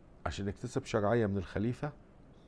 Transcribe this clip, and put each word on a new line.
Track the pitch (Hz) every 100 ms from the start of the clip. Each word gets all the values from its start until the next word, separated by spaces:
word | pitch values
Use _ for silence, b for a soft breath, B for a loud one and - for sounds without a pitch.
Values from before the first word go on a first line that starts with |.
| - - -
عشان | - 101
يكتسب | - 120 135
شرعية | - 110 101 120 107
من | 98
الخليفة، | 85 98 113 120 147 - - - - -